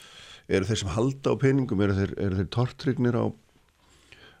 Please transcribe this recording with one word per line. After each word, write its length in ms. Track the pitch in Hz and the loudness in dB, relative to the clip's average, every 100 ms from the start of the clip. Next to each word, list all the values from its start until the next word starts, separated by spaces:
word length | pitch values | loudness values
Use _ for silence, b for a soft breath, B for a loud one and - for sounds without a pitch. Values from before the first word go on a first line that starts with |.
| B B B B - | B B B B -2
eru 200 | 95 95 | 0 0
þeir 140 | 107 | -2
sem 140 | 98 104 | -2 0
halda 380 | 131 135 127 | -2 0 -2
á 20 | 113 | 2
peningum, 480 | 135 135 127 98 | 2 2 0 0
eru 140 | 101 98 | 2 2
þeir, 180 | 98 - | 0 -2
eru 240 | 101 95 | -2 -2
þeir 100 | 85 | -2
tortryggnir 720 | 117 123 - 143 - 120 117 | -2 -2 -2 -2 0 0 2
á, 60 | 110 - _ _ _ _ B B B B B B | -2 -4 _ _ _ _ B B B B B B